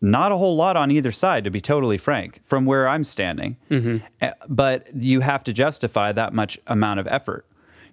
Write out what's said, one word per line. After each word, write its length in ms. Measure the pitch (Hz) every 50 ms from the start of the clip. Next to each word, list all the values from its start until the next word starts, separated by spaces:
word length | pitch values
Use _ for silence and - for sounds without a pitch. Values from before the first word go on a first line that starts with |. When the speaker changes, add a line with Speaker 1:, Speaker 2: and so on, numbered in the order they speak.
| 214
Speaker 1:
Not 300 | 196 208 131 175 202 202
a 40 |
whole 200 | 180 190 185 170
lot 200 | 156 165 190 185
on 140 | 165 147 139
either 220 | 143 151 135 127 107
side, 320 | - - 190 175 120 101
to 60 | 101
be 100 | 92 104
totally 360 | - - 147 147 131 117 104
frank, 440 | 95 - - 147 113 90 - - - -
from 200 | - 135 135 131
where 220 | 131 139 135 131 131
I'm 160 | 143 160 147
standing. 520 | - - - 95 90 82 - - 104 120 - _ -
Speaker 2:
Mm-hmm. 280 | 151 131 113 117 117 110 - - _ -
Speaker 1:
Uh, 100 | 123 127 - _ - 151
but 400 | 139 113 139 135 131 127 - - -
you 260 | 135 117 131 131 131
have 240 | 127 143 143 135 -
to 80 | 127 104
justify 600 | 107 135 156 147 - - 110 - 110 101 104 104
that 220 | 107 113 - -
much 240 | 110 107 104 - - _
amount 340 | - 120 104 107 107 104 98
of 60 | 98
effort. 400 | - - 135 - - - - - _ _ _ _ _ _ - - -